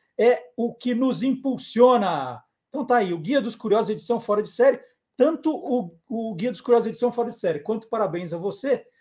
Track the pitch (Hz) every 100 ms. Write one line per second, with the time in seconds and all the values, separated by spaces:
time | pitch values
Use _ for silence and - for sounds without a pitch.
0 | _ - 233 240 - - 233 233 247 240
1 | 262 170 262 - 269 247 - 220 254 240
2 | 190 151 127 117 _ _ _ 277 262 247
3 | 190 170 160 277 226 220 214 214 196 214
4 | - 233 - 208 - - 269 254 - _
5 | _ - 285 330 320 294 - 247 170 -
6 | _ 226 226 170 247 - - 233 226 -
7 | 240 240 233 - 180 147 - 220 - 226
8 | 202 175 175 170 190 196 277 262 - _